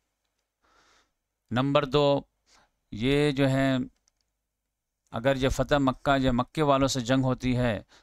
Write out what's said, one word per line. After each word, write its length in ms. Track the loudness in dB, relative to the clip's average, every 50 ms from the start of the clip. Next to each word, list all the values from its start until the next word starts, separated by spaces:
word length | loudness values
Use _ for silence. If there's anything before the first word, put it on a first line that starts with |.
| _ _ _ _ _ _ _ _ _ _ _ _ _ _ _ _ _ _ _ _ _ _ _ _ _ _ _ _ _ -6
नंबर 340 | -4 -2 0 2 2 0 0
दो, 440 | 2 0 2 2 2 2 0 -4 _ _ _ _ _ _ _ _ _ _ _ _ -14 -8
ये 380 | -4 0 0 2 2 2 0
जो 160 | 0 0 0
है 420 | 2 2 2 0 0 0 -2 -4 -6 _ _ _ _ _ _ _ _ _ _ _ _ _ _ _ _ _ _ _ _ _ _ _ _
अगर 260 | -8 -4 -2 -2 0
ये 120 | 0 -2 -2
फतह 300 | -2 -2 -2 0 0 0
मक्का 360 | 0 0 -2 -2 -2 -2 0
या 160 | 0 0 0
मक्के 300 | 0 -2 -2 -4 -2 -2
वालों 260 | 0 2 2 2 2
से 140 | 0 -2 -2
जंग 220 | -2 0 0 0 0
होती 300 | 0 -2 -2 -2 -2 0
है, 320 | 0 0 -2 -2 -4 -8 _ -20 -20